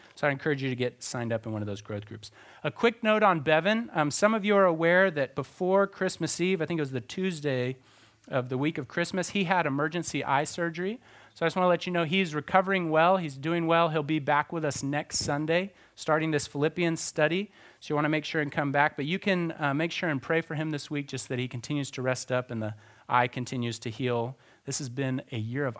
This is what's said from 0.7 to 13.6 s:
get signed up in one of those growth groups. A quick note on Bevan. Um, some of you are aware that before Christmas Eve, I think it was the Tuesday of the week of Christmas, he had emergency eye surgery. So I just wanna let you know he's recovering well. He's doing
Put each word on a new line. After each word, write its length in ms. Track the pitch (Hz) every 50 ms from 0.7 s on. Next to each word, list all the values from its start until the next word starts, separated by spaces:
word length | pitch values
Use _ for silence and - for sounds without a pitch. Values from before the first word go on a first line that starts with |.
| 127
get 260 | 120 123 120 - -
signed 300 | - - - 123 120 113
up 140 | 113 110 -
in 80 | 113 110
one 80 | 104
of 60 | 104
those 120 | 104 101 101
growth 260 | - - 107 104 104
groups. 260 | - 107 107 - - - - - - - - -
A 60 | 151
quick 300 | - - - 233 226 - 220
note 200 | 214 214 214 214
on 160 | 196 175 160
Bevan. 500 | 127 160 156 156 165 202 220 226 233 - -
Um, 180 | 165 151 147
some 220 | - - 202 214 226
of 100 | 220 190
you 140 | 208 208
are 80 | 196 190
aware 440 | 180 165 160 165 165 175 185 190 190
that 240 | 156 147 131 - -
before 520 | - 135 - - - 185 180 190 196 196
Christmas 540 | 196 - - 190 185 - - 165 147 - -
Eve, 200 | 170 185 190 175
I 40 | 156
think 140 | 147 175 160
it 20 |
was 100 | 147 131
the 80 | 131 123
Tuesday 800 | 117 - - 190 185 190 175 147 143 143 131 127 123 127 131 - _ _ _ - - - _ _ _
of 220 | - - 127 123 123
the 80 | 131
week 200 | 127 143 156 160
of 120 | 160 131 -
Christmas, 400 | - 175 170 - - 185 170 -
he 160 | - 202 185
had 200 | 165 190 180 165
emergency 560 | 147 135 143 151 151 156 175 156 - - 143
eye 220 | 127 131 139 139 156
surgery. 560 | - - - 170 170 160 170 180 196 233 262 _ - - - - - _
So 120 | - 170
I 20 |
just 80 | 160 -
wanna 140 | 185 185 180
let 180 | 175 170 -
you 60 | 185 180
know 100 | 170 170
he's 320 | 147 175 190 190 160 151
recovering 540 | 151 143 - - 185 185 185 196 185 175 160
well. 260 | 156 156 165 180 190
He's 220 | 190 170 147 135
doing 300 | 135 139 160 170 170